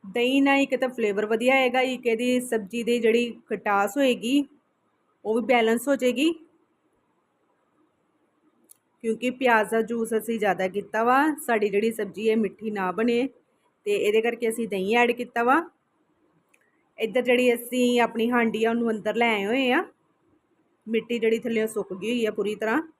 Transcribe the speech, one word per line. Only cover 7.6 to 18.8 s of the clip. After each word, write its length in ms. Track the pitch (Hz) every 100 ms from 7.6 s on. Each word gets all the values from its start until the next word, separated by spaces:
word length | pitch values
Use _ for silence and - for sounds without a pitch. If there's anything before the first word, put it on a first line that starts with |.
| _ _ _ _ _ _ _ _ _ _ _ _ _ _
ਕਿਉਂਕਿ 260 | 226 226 247
ਪਿਆਜ਼ 380 | 247 254 226 208
ਦਾ 100 | 226
ਜੂਸ 320 | 220 233 226 226
ਅਸੀਂ 220 | 220 226
ਜ਼ਿਆਦਾ 300 | 202 180 185
ਕੀਤਾ 340 | 190 202 220
ਵਾ, 140 | 233 254 302 294
ਸਾਡੀ 320 | - 226 202
ਜਿਹੜੀ 220 | 196 226
ਸਬਜ਼ੀ 380 | 220 196 175 220
ਹੈ 60 | 220
ਮਿੱਠੀ 340 | 208 - 220
ਨਾ 200 | 208 185
ਬਣੇ, 360 | 175 233 233 269 _ _ _ _ _ 208
ਤੇ 80 |
ਇਹਦੇ 260 | 202 202 214
ਕਰਕੇ 280 | 226 233 226
ਅਸੀਂ 180 | 226 226
ਦਹੀਂ 280 | 190 190 233
ਐਡ 140 | 240
ਕੀਤਾ 300 | 226 247 233
ਵਾ। 200 | 240 294 339 _ _ _ _ _ _ _ _ _ _ _ _ -
ਇੱਧਰ 240 | 220 247
ਜਿਹੜੀ 300 | 240 240 247
ਅਸੀਂ 460 | 240 - 254 247 240
ਆਪਣੀ 300 | 226 233 226
ਹਾਂਡੀ 340 | 247 233 214
ਆ 60 | 226
ਉਹਨੂੰ 200 | 233